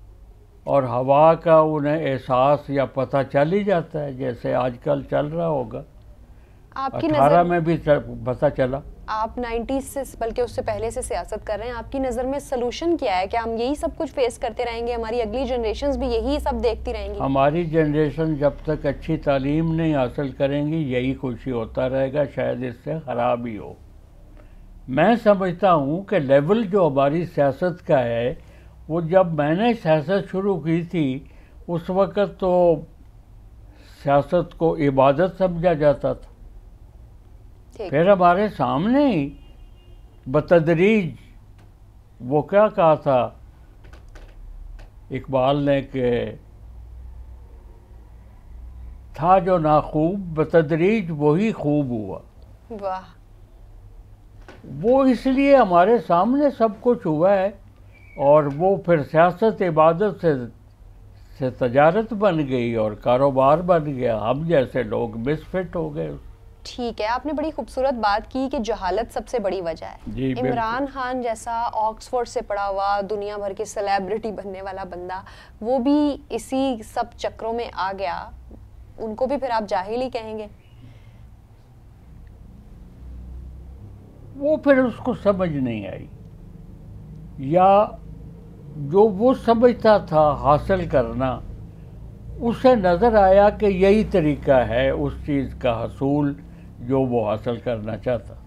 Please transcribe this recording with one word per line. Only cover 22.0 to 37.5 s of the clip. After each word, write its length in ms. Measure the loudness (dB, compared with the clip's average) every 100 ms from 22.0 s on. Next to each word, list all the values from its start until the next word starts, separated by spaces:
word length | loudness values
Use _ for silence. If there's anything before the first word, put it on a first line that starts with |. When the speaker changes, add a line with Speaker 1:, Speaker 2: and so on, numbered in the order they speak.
| -2 -2 -2
Speaker 1:
शायद 380 | -2 -4 -4
इससे 360 | -6 -8 -8 -8
ख़राब 480 | -6 -2 0 0 -4
ही 80 | -10
हो। 220 | -12 -16 -20 -20 -20 -20 -20 -20 -20 -20 -20 -20 -6
मैं 280 | 2 2 4
समझता 540 | 4 2 0 0 2
हूँ 340 | 4 2 -4 -2
कि 140 | -2
लेवल 440 | 4 4 4 0
जो 260 | 2 2 2
हमारी 360 | 2 2 0 -2
सियासत 520 | 0 0 0 -4 -4 0
का 100 | 0
है, 420 | 2 -2 -2 -4 -12 -20 -20 -20 -6
वो 140 | -4
जब 360 | 2 2 4 2
मैंने 340 | 0 2 0
सियासत 540 | 0 2 2 2 -2 -2
शुरू 240 | -4 -2 -2
की 300 | 0 -2 -2
थी, 460 | -2 -2 -4 -10 -20 -20 -18 -8
उस 200 | -6 -2
वक़्त 300 | 0 0 0
तो 640 | -2 -2 0 4 4 2 -4 -20 -20 -20 -20 -20 -20 -20 -20 -20 -20 -8
सियासत 460 | 2 2 2 0 -2 -2
को 180 | -2 2
इबादत 580 | 2 4 4 4 0 0
समझा 340 | -2 0 0
जाता 400 | 2 2 2 -2
था। 160 | -6 -10 -20 -20 -20 -20 -20 -20 -20 -20 -20 -20 -20 -20